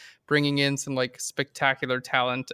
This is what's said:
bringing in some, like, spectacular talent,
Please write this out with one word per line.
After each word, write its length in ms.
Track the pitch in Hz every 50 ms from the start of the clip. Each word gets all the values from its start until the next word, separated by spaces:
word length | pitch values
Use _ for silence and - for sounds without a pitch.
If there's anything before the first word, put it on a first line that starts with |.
| - - - _ _
bringing 320 | - 147 147 147 143 143 143
in 180 | 139 139 139
some, 200 | 135 - - 139
like, 240 | 131 127 123 - -
spectacular 800 | - - - - 135 - - - 147 135 131 - - 123 127 127
talent, 500 | 127 - - 131 123 127 123 127 131 -